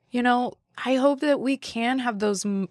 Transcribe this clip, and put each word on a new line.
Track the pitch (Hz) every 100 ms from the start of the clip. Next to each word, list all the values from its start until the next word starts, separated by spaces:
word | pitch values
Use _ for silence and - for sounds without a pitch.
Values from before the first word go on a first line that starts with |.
| _
you | 247
know, | 247 247 247 - _ -
I | 247 262
hope | 277 277
that | 302 277
we | 247 269
can | - 226 233 262
have | 240 208
those | 208 196
m-, | 208 196 185